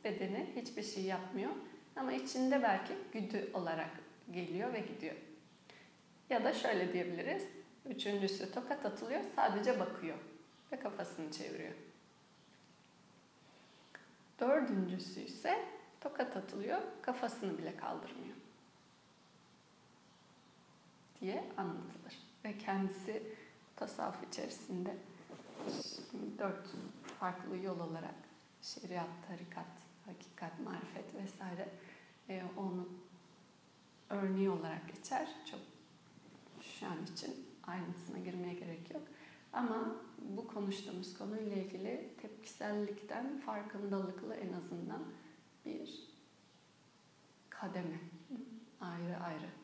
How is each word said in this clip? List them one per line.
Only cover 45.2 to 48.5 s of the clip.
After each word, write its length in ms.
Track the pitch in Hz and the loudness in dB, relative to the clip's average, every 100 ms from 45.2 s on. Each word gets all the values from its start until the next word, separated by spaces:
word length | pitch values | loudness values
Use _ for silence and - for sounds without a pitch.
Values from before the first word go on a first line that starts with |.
| - - - - - | -14 -20 -20 -10 -6
bir 420 | - - - - - - - - - - - - - - - - - - | -4 -4 -8 -12 -20 -20 -20 -20 -20 -20 -20 -20 -20 -20 -20 -20 -20 -14
kademe. 500 | - 190 180 170 160 - - - 247 254 | -6 -2 0 0 -2 -6 -12 -8 -6 -6